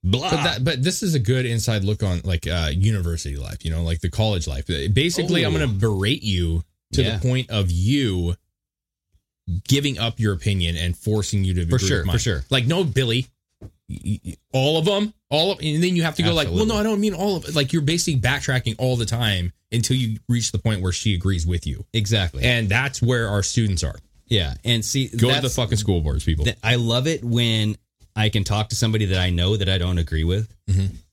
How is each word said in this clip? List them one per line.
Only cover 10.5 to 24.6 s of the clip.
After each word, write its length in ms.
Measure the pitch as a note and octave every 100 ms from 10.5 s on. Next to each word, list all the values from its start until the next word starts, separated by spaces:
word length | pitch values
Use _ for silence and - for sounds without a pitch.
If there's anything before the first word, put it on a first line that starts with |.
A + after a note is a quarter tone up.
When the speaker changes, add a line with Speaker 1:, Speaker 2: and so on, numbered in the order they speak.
| F#2+ E2+ E2+
Speaker 2:
and 200 | F2 E2+
forcing 480 | - G#2+ G2+ G2+
you 100 | F#2+
to 120 | F2+ E2+
Speaker 1:
For 100 | B2
Speaker 2:
agree 120 | F#2+
Speaker 1:
sure, 80 | A2
Speaker 2:
with 60 |
Speaker 1:
for 20 | F2+
Speaker 2:
mine. 60 | A#2
Speaker 1:
sure. 260 | - D#2+ -
Speaker 2:
Like, 160 | C3 A#2
"No, 180 | E3
Billy, 420 | F3 B2 B2+ A#2 B2+ _ _ _ - _ _
y-, 320 | - - G#2
y-, 100 | - - _
all 260 | C3 C#3 D#3+
of 80 | D#3+
'em, 240 | G3+ G#3+ - _
all 220 | D3 F3
of," 60 | G3
and 220 | D#3 D3+
then 140 | F3+ F3
you 60 |
have 100 | E3 D3+
to 60 |
go 100 | E3
like, 140 | E3 D3
"Well, 80 | F3+
no, 60 |
Speaker 1:
Absolutely. 180 | A3 G#3+
Speaker 2:
I 20 |
don't 160 | G#3+ G#3
mean 140 | G#3+
all 220 | E3+ G3+ F#3
of 80 | D3+
it." 80 |
Like, 180 | D#3+ C3+
you're 100 | E3+
basically 380 | C#3+ E3+ - C#3
backtracking 560 | A2+ C#3+ - B2+ A2+ A2
all 180 | B2+ B2
the 100 | G#2+
time 460 | A2+ A#2 F#2+ F2 - _
until 240 | A2+ A2+ C3
you 220 | A#2+ A2 -
reach 240 | A#2+ A2
the 60 | G2+
point 240 | A2+ G#2
where 100 | F#2
she 220 | E2+ -
agrees 320 | F#2 F#2+ F#2 E2
with 200 | F2 -
you. 180 | C2 -
Speaker 1:
Exactly. 500 | A2+ G#2 A2 F2+ C2+
Speaker 2:
And 240 | B2 A#2+ G#2+
that's 340 | G#2+ C#3 C3
where 260 | A#2+ B2 A2+
our 140 | G2+
students 400 | F#2+ - A2 F2+
are. 120 | D2 - _ _ _
Speaker 1:
Yeah, 260 | G#2+ E2 C2